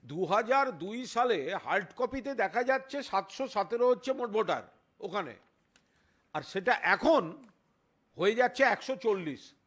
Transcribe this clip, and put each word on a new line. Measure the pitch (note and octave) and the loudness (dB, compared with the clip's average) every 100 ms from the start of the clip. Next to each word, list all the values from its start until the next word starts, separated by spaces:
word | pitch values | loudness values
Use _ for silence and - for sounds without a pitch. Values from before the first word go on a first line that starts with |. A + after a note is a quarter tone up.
দু | A#2+ D3 E3+ | -10 -6 0
হাজার | G3+ A3+ C4+ C4+ E3+ | 0 2 2 2 -2
দুই | F3+ A#3 B3+ | -8 -8 -6
সালে | A3+ B3+ G3 C#3 F#3 | 0 2 2 -2 -6
হার্ড | - F3+ F#3 - | -2 -2 -2 -4
কপিতে | B3 C4 B3+ | -4 -4 -6
দেখা | B3+ G3 G#3 | -2 0 0
যাচ্ছে | B3 C4 C4 C#4+ | 2 0 0 -8
সাতশো | C4 G3 F#3+ - C4+ | -2 -4 -4 -6 -4
সতেরো | G#3+ F#3 A#3 B3 | -2 -2 2 4
হচ্ছে | B3 - | 2 0
মোট | C4+ A#3+ G#3 | -4 -2 0
ভোটার | F3+ C#3 G#2 _ _ _ | 0 -2 -4 _ _ _
ওখানে। | G3 G3 D#3+ G2+ _ _ _ _ _ _ _ _ _ D3+ | -6 -6 -6 -10 _ _ _ _ _ _ _ _ _ -8
আর | C3+ | -6
সেটা | F#3+ F#3+ A3+ E3 | -4 0 2 4
এখন | F#3+ C4+ D#4 E3+ - - _ _ _ _ _ _ - | 4 6 4 4 -10 -20 _ _ _ _ _ _ 0
হয়ে | F#3 A3+ | 0 4
যাচ্ছে | B3 A#3+ C4 | 2 4 2
একশো | G3+ - C4 | 2 -2 -4
চল্লিশ। | A#3 G3 E3 C3 - _ | 0 0 -2 -10 -14 _